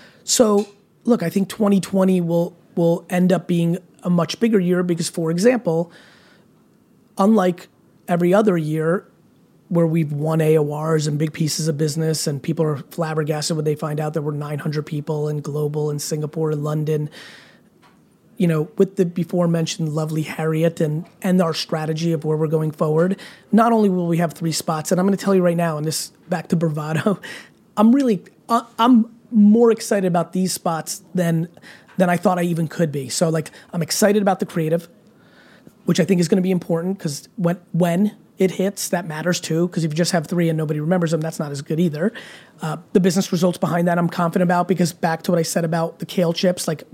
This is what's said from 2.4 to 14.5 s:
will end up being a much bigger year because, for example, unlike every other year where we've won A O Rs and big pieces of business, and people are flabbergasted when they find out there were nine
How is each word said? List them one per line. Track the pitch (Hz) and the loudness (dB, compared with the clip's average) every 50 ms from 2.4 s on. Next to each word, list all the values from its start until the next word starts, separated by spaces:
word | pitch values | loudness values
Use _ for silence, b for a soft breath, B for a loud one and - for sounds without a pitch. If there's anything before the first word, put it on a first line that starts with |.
| 170 185 - - _ _ - | 0 -2 -4 -12 _ _ -2
will | 185 170 170 170 170 - - | 0 2 2 2 0 -2 -2
end | 185 180 185 175 185 | 0 2 4 4 2
up | 170 170 - | 2 0 0
being | 180 170 170 170 170 196 - _ _ _ - | 0 0 2 0 0 -2 -6 _ _ _ -2
a | 185 | 0
much | 175 170 165 160 - - | 0 2 0 0 -2 0
bigger | 233 233 226 202 | 0 2 2 2
year | 175 175 180 180 180 | 2 2 2 0 0
because, | 175 175 165 165 - | 0 -2 -2 -4 -6
for | - - 165 160 | -4 -4 -4 -2
example, | 165 170 196 240 262 233 - 175 160 165 175 170 b b b b b b b b b b b b _ _ _ _ _ _ _ _ _ _ _ _ - - | -2 2 2 2 2 2 0 -2 -2 -2 -2 -4 b b b b b b b b b b b b _ _ _ _ _ _ _ _ _ _ _ _ -4 0
unlike | 196 214 226 214 185 185 175 - - - _ _ _ _ _ _ _ - | 2 4 4 4 4 2 0 -2 -8 -20 _ _ _ _ _ _ _ -4
every | 175 170 175 175 180 | -2 0 2 4 4
other | 208 226 208 180 170 | 4 4 2 2 0
year | 156 151 151 160 156 165 175 208 - _ _ _ _ _ _ _ _ _ _ _ _ - | 0 -2 -2 -2 0 0 -2 -2 -4 _ _ _ _ _ _ _ _ _ _ _ _ -2
where | 175 170 170 160 | 0 2 2 2
we've | 160 170 160 147 151 | 2 0 0 -2 -2
won | 143 147 160 160 160 | -4 -4 -2 0 2
A | 156 156 156 156 | 4 4 4 4
O | 147 147 147 151 | 2 0 -2 -4
Rs | 156 160 165 156 147 156 | -2 0 0 0 0 0
and | 147 147 | -2 -2
big | 160 156 - | -2 -2 -2
pieces | - 165 147 - - 151 160 | -2 -2 -2 -2 -2 -2 -2
of | 151 139 | -2 0
business, | 160 151 147 160 160 160 160 151 - | -2 -2 -2 -2 -2 -2 -2 -2 -2
and | 160 143 135 | -4 -4 -4
people | - - 160 170 160 | -4 -4 -2 -2 0
are | 151 147 135 | -2 -2 -4
flabbergasted | - - - - 165 156 160 156 156 147 156 151 151 - 170 | -8 -10 -8 -6 -6 -4 -2 -4 -2 -2 -2 -4 -4 -4 -4
when | 156 151 | -2 -2
they | 151 147 | -2 -2
find | - 165 151 151 147 | -4 -4 -6 -4 -4
out | 156 151 156 | -4 -4 -4
there | 165 | -4
were | 147 151 | -4 -4
nine | 151 143 147 147 | -6 -6 -6 -6